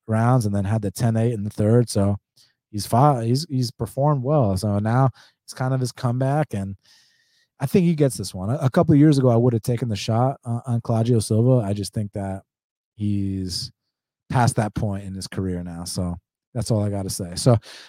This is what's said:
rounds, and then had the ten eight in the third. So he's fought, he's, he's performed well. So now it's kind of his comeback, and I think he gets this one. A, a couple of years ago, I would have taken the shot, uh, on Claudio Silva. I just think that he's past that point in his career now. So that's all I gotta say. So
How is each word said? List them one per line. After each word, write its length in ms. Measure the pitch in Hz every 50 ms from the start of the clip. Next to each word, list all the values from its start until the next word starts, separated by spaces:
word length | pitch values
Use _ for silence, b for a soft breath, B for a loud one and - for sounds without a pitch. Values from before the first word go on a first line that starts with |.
| _
rounds, 400 | - 110 110 113 120 127 127 107
and 80 | 107 101
then 120 | 101 98
had 160 | 98 110 110
the 100 | 104 98
ten 240 | - - 123 117 113
eight 160 | 113 113 120
in 140 | 123 101 101
the 40 | 107
third. 400 | - - 107 104 117 123 120 -
So 280 | - 104 98 101 101 - _ _ _ b b b b b b _
he's 140 | - 104 -
fought, 380 | - 117 117 143 147 139 120 113
he's, 220 | 117 123 139 170
he's 240 | - 139 127 123 113
performed 500 | - - 117 - - 135 139 151 151 135
well. 360 | 120 135 156 151 120 98 95
So 200 | 92 107 107 101 101
now 320 | 104 110 117 131 135 127 - b b b b b b
it's 80 | - -
kind 200 | - 131 131 135
of 60 | 131
his 140 | 127 120 -
comeback, 600 | - - 120 120 127 135 135 143 156 151 - -
and 220 | 101 98 98 98 - b b b b b b b b b b b b b b b -
I 80 | 143
think 180 | 135 - 202 170
he 100 | 170 165
gets 220 | 147 147 131 -
this 160 | - 98 - -
one. 160 | 92 92 104
A, 60 | 131
a 140 | 156 131 127
couple 240 | - 180 160 160 151
of 60 | 139
years 180 | 147 156 143
ago, 120 | 135 127 127
I 80 | 117
would 160 | 117 120 127 117
have 80 | 110
taken 260 | - - 120 - 131
the 80 | 117 104
shot, 460 | 95 - - 110 117 127 131 139 - -
uh, 160 | 123 117 120 -
on 160 | 127 117 117
Claudio 380 | - - 117 110 113 120 123 110
Silva. 460 | 104 - 110 107 117 127 131 123 104
I 60 | 98
just 220 | 104 104 98 - -
think 180 | 113 104 101 -
that 300 | 104 98 95 95 92 - _ _ _ _ _ _ _ _ _ _
he's 760 | 107 104 104 101 101 98 98 95 95 92 90 87 - - - - _ _ _ _ _ _ _ _ _ _ -
past 280 | 135 131 120 113 -
that 180 | - 110 104 -
point 300 | - 117 104 98 98 101
in 80 | 98 95
his 120 | 95 90
career 380 | - - 98 95 92 90 87 87
now. 220 | 87 85 85 85
So 320 | - - 95 90 87 85 82 - _ _ _ _ _ -
that's 160 | 120 104 -
all 140 | 117 104 104
I 60 | 104
gotta 200 | 101 98 95 92
say. 260 | - - 95 85 87
So 220 | - - 131 120 113 B B B B B